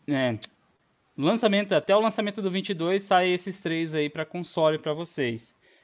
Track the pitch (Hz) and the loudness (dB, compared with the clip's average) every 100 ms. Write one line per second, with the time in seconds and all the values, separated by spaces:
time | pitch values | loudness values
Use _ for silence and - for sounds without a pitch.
0 | - 135 127 110 - _ _ _ _ _ | -4 0 0 -2 -8 _ _ _ _ _
1 | _ - 151 226 226 202 202 165 - 202 | _ -2 0 2 2 2 2 0 4 4
2 | 220 220 208 202 190 190 190 170 170 196 | 4 0 -4 -2 -2 -2 -4 -2 0 0
3 | 196 185 180 180 196 180 165 165 165 156 | 4 4 4 0 -2 -6 -4 -2 -2 -2
4 | 147 160 156 180 165 175 156 156 156 151 | -2 -4 -8 -8 -6 2 2 2 -4 -6
5 | 170 - 123 113 - _ _ _ | -6 -2 -2 -2 -10 _ _ _